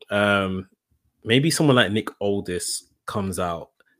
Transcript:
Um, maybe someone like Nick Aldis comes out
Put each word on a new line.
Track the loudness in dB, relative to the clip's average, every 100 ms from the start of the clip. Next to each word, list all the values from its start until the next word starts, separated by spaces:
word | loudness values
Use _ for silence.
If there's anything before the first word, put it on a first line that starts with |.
| -6
Um, | 0 2 2 0 -4 -8 _ _ _ _ _ 0
maybe | 2 2
someone | 2 4 4
like | 4
Nick | 0 -4 -4
Aldis | -2 -2 -4 -6 -6 -10 -12 _ -8
comes | -6 -4 -4
out | -4 -6 -12 _ _